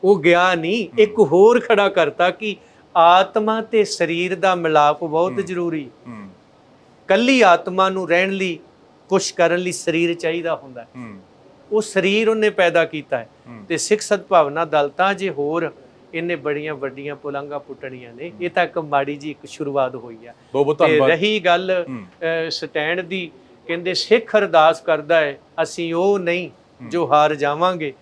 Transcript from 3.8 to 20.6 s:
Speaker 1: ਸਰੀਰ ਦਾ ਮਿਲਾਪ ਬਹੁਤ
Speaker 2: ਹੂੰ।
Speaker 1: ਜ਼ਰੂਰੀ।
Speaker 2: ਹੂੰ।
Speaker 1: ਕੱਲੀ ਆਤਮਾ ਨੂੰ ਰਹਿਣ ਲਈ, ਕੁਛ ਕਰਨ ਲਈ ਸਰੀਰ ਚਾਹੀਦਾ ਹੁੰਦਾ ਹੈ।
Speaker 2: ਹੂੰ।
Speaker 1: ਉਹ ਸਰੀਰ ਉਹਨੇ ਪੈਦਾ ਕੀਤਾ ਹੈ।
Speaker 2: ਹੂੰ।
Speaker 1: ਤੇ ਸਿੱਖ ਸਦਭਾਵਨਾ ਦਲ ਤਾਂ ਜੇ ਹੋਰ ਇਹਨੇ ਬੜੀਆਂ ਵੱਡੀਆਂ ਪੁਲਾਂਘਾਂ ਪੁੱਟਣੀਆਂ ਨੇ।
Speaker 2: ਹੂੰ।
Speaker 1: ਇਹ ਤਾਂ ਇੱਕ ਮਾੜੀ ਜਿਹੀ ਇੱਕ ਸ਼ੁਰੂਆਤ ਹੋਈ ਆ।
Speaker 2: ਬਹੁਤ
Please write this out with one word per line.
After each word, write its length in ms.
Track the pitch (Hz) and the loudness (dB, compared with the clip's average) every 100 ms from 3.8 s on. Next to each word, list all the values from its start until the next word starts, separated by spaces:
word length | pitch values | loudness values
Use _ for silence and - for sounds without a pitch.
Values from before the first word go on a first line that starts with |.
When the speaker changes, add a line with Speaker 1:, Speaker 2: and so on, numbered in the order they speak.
Speaker 1:
ਸਰੀਰ 500 | 202 - 165 170 180 | 0 0 -4 -2 -4
ਦਾ 200 | 180 190 | 0 0
ਮਿਲਾਪ 500 | 180 165 151 147 151 | 0 2 4 4 2
ਬਹੁਤ 280 | 170 156 180 | -2 0 0
Speaker 2:
ਹੂੰ। 120 | 240 | -2
Speaker 1:
ਜ਼ਰੂਰੀ। 460 | 180 180 175 160 131 - - | -6 -4 -4 -6 -10 -16 -18
Speaker 2:
ਹੂੰ। 220 | 113 101 92 _ _ _ _ _ _ - | -18 -18 -20 _ _ _ _ _ _ 0
Speaker 1:
ਕੱਲੀ 320 | 233 240 262 | 2 4 4
ਆਤਮਾ 480 | 208 170 175 185 190 | 6 4 2 0 0
ਨੂੰ 200 | 190 175 | 0 0
ਰਹਿਣ 220 | 170 190 | 0 0
ਲਈ, 280 | 196 190 160 - _ _ _ _ | -2 -6 -8 -14 _ _ _ _
ਕੁਛ 240 | 190 190 | -2 -2
ਕਰਨ 260 | - 170 175 | 0 2 2
ਲਈ 140 | 180 | -4
ਸਰੀਰ 420 | 180 - 160 170 | -6 -4 -2 -2
ਚਾਹੀਦਾ 400 | 170 170 170 165 | -2 -4 -4 -6
ਹੁੰਦਾ 260 | 156 135 123 | -8 -10 -20
ਹੈ। 80 | 113 127 | -20 -18
Speaker 2:
ਹੂੰ। 220 | 117 98 - _ - _ _ | -16 -18 -20 _ -20 _ _
Speaker 1:
ਉਹ 100 | 214 | -4
ਸਰੀਰ 460 | 214 196 185 208 220 | -2 -2 0 2 0
ਉਹਨੇ 220 | 220 214 | 2 0
ਪੈਦਾ 340 | 202 180 165 | 2 2 2
ਕੀਤਾ 340 | 165 156 143 131 | 0 -4 -6 -8
ਹੈ। 100 | 113 _ - | -8 _ -20
Speaker 2:
ਹੂੰ। 160 | 117 101 | -20 -6
Speaker 1:
ਤੇ 80 | 160 | -6
ਸਿੱਖ 240 | - 208 | -2 -2
ਸਦਭਾਵਨਾ 640 | - 208 202 185 147 147 | 0 -4 2 2 2 0
ਦਲ 240 | 165 151 143 | -2 0 0
ਤਾਂ 260 | 139 190 | 0 -2
ਜੇ 160 | 196 190 | -2 -6
ਹੋਰ 420 | 143 143 160 160 - - _ _ | -4 -4 -4 -6 -10 -20 _ _
ਇਹਨੇ 220 | 170 170 170 | -10 -6 -6
ਬੜੀਆਂ 380 | 139 147 151 | -4 -6 -6
ਵੱਡੀਆਂ 420 | 147 135 131 139 143 | -8 -10 -10 -12 -12
ਪੁਲਾਂਘਾਂ 440 | 147 139 143 143 | -10 -10 -10 -12
ਪੁੱਟਣੀਆਂ 540 | 143 135 135 127 123 | -12 -16 -16 -16 -20
ਨੇ। 160 | 117 165 | -16 -16
Speaker 2:
ਹੂੰ। 120 | 208 | -10
Speaker 1:
ਇਹ 80 | 175 | -6
ਤਾਂ 140 | 180 | -2
ਇੱਕ 140 | 170 - | -4 -4
ਮਾੜੀ 380 | 151 143 139 147 | -4 -2 -2 -6
ਜਿਹੀ 140 | 147 | -10
ਇੱਕ 160 | 143 135 | -14 -16
ਸ਼ੁਰੂਆਤ 480 | - 143 139 131 | -10 -6 -2 -4
ਹੋਈ 320 | 127 120 113 120 | -6 -16 -20 -20
ਆ। 80 | - _ | -20 _
Speaker 2:
ਬਹੁਤ 120 | 135 | -2